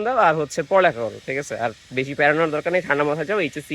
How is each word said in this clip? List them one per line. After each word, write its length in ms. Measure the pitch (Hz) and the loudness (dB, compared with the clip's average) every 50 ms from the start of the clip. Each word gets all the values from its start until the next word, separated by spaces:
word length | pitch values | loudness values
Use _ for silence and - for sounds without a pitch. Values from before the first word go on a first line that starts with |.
| 208 | 0
দাও 120 | 233 262 240 202 | 0 2 4 4
আর 60 | 165 156 160 | 4 4 2
হচ্ছে 180 | 151 135 - - 156 - | -2 -4 -4 -6 -2 2
পড়ালেখা 300 | 196 190 180 170 127 117 117 | 4 4 4 4 2 0 -4
করো, 120 | 110 107 107 - | -6 -6 -8 -8
ঠিক 100 | - 131 139 143 | -8 -6 -6 -6
আছে? 120 | - 110 107 117 | -6 -6 -4 -4
আর 80 | 117 107 - - - 123 | -4 -6 -8 -16 -8 -6
বেশি 160 | 131 131 135 143 156 | -6 -4 -4 0 2
প্যারা 140 | 147 147 147 | 4 4 4
নেওয়ার 160 | 160 165 160 147 | 4 2 0 0
দরকার 160 | 147 - 170 175 | -2 -2 0 0
নেই, 80 | 180 165 | 0 0
ঠান্ডা 160 | - 143 143 147 147 | 0 0 0 2 0
মাথায় 180 | 147 165 160 143 | 0 -2 -2 -2
যাও, 100 | 208 208 170 | -2 -2 -2
এইচএসসি 280 | 139 - 156 - - | -4 -6 -8 -10 -8